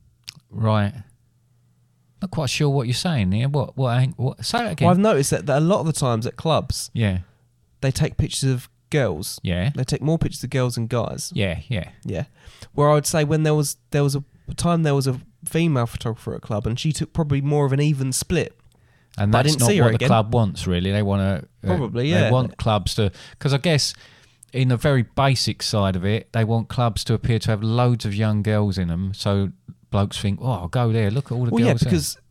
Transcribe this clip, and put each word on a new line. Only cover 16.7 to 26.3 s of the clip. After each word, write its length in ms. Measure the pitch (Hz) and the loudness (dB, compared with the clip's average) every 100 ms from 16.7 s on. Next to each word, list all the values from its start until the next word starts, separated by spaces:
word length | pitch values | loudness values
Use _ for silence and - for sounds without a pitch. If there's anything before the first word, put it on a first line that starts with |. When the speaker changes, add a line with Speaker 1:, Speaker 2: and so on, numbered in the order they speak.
| 123 | -2
Speaker 2:
she 140 | 156 | -2
took 200 | - 165 | -2 -4
probably 280 | - 151 139 | -2 0 0
more 240 | 139 147 | 0 2
of 80 | 139 | 2
an 80 | 135 | 2
even 320 | 147 139 131 | 2 0 -2
split. 440 | 127 - 180 - - _ _ _ _ _ - | -4 -2 -2 -2 -8 _ _ _ _ _ -2
Speaker 1:
And 140 | 101 | 2
Speaker 2:
But 60 | 117 | 4
I 40 | |
Speaker 1:
that's 120 | 139 | 4
Speaker 2:
didn't 60 | 147 | 4
Speaker 1:
not 40 | 120 | 4
Speaker 2:
see 80 | 196 | 4
her 60 | |
Speaker 1:
what 60 | 120 | 4
the 40 | 110 | 4
Speaker 2:
again. 120 | 127 | 4
Speaker 1:
club 240 | 113 107 | 2 2
wants, 320 | 120 107 76 92 | 2 0 -2 -2
really. 260 | 87 95 | 0 0
They 100 | 104 | 0
wanna, 420 | 101 98 95 95 - _ | 0 0 0 -2 -6 _
uh, 20 | - | -2
Speaker 2:
Probably, 440 | 180 117 120 135 | -2 -2 -2 0
Speaker 1:
they 80 | 180 | 2
Speaker 2:
yeah. 100 | 127 | 4
Speaker 1:
want 260 | 127 123 - | 2 0 -2
clubs 380 | 117 107 87 | 0 0 0
to, 160 | - 101 - - - | 0 0 -2 -14 -6
'cause 140 | 143 | -2
I 60 | 135 | 0
guess 340 | 175 147 - - - - _ _ _ | 2 2 0 -6 -16 -20 _ _ _
in 140 | 123 127 | -2 0
the 80 | 120 | 2
very 260 | 151 135 | 2 2
basic 600 | 113 - 139 131 - 104 | 0 0 2 2 -2 -4
side 340 | - 110 98 90 | -2 0 0 0
of 80 | |
it, 280 | 95 110 - | 0 -2 -2